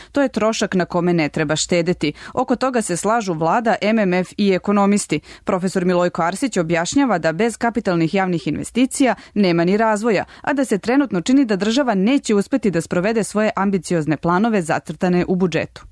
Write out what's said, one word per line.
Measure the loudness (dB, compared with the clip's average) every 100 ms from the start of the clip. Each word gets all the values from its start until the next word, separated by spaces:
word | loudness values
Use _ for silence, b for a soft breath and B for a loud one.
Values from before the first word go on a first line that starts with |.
| B
to | -2
je | 0
trošak | 0 -2 0 -2
na | -2
kome | 0 0 0
ne | 2 0
treba | -2 -2 -2
štedeti. | 0 0 0 -2 -2 B B
Oko | -4 -2 0
toga | 0 -2
se | -2 -2
slažu | 0 0 -2
vlada, | -2 0 2 2 0
M | 2 2
M | 2
F | 0 -2 0
i | 0
ekonomisti. | 2 2 2 4 2 0 -6 B B
Profesor | -4 -2 -2 0
Milojko | 0 2 2 0
Arsić | -2 -2 -2 -2
objašnjava | 0 -2 0 0 2 2
da | 0
bez | 0 -2 -2
kapitalnih | -4 -2 -2 0 0
javnih | 0 0 -2 -4
investicija | -6 -4 0 0 2 0 0 B
nema | 0 2 2
ni | 2 2
razvoja, | 2 0 0 0 -2 B
a | -4
da | -2
se | 0 -2
trenutno | 0 0 0 -2
čini | 2 2
da | 2 0
država | 0 0 0
neće | 2 2 2 2
uspeti | 0 0 0 0
da | -2
sprovede | -2 -2 0 0
svoje | -2 -2 -2 0
ambiciozne | 0 -2 -2 -2 0 -2
planove | 0 0 2 0
zacrtane | 0 -4 -4 -4 0 2 2
u | 0
budžetu. | 0 -2 -4 -10 -20